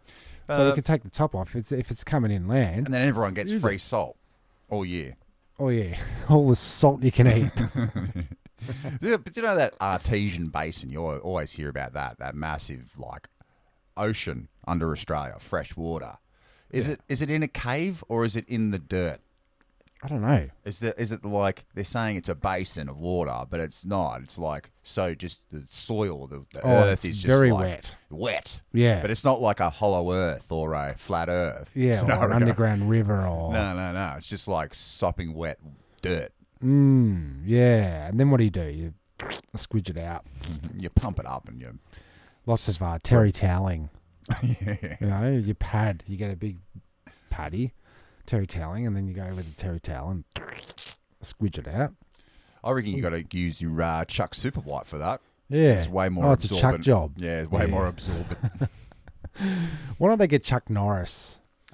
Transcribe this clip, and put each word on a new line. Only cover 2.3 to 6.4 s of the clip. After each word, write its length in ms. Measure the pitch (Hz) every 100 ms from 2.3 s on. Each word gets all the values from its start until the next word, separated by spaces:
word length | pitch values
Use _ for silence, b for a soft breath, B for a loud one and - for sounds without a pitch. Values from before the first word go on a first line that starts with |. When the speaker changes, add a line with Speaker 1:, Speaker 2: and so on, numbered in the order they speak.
Speaker 1:
inland. 540 | 98 90 131 101 92 139
Speaker 2:
and 80 |
then 80 | 127 139
everyone 280 | 113 101
gets 180 | 92 98
Speaker 1:
Use 80 | 110
Speaker 2:
free 140 | 113 98
Speaker 1:
it. 40 |
Speaker 2:
salt 360 | - 113 67 - _ _ _ _ _
all 160 | 104
year. 320 | 92 87 67 - _ _ _ -
Speaker 1:
Oh, 100 | 135
yeah. 300 | 117 92 - -
<laughs> 140 | - -
All 180 | 151